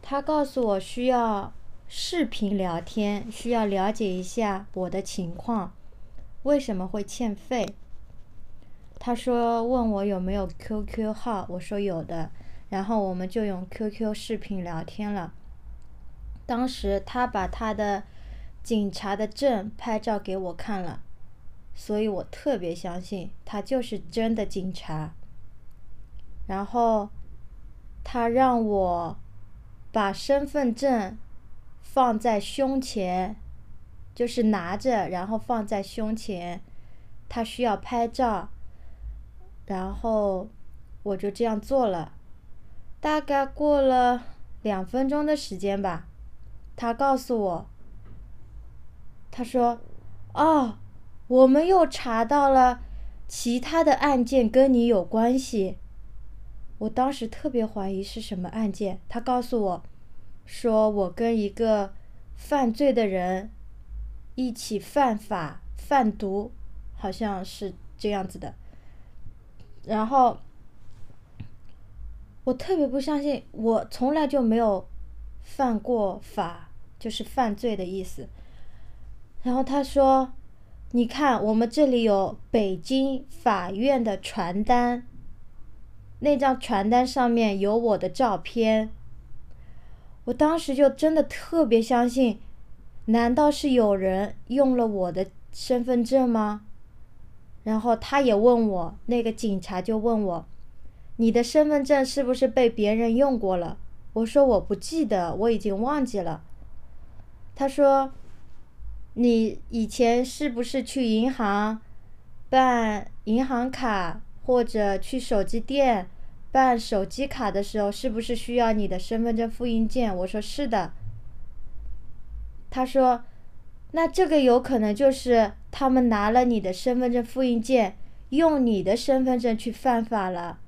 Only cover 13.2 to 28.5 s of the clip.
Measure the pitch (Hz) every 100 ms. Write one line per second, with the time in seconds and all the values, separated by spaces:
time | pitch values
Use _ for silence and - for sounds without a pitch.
13.2 | 185 226 214 185 185 - 214 208 220 214
14.2 | - 214 - 190 175 165 170 - 208 202
15.2 | 165 - - - - - - - - -
16.2 | - - - 240 254 254 202 196 196 247
17.2 | 247 214 185 - 220 208 208 202 - -
18.2 | - - - - - 226 202 - 202 202
19.2 | 214 - 277 226 208 - 240 214 220 208
20.2 | 202 190 185 165 - 202 175 - - -
21.2 | - - - - - - - 208 220 190
22.2 | - - - 262 170 170 185 175 180 196
23.2 | 165 - - 208 202 262 240 208 - -
24.2 | 226 220 202 202 185 180 - 156 156 -
25.2 | - - - - - - - - - -
26.2 | - - - 190 202 240 233 220 208 -
27.2 | - - - - - - - - - 247
28.2 | 233 233 262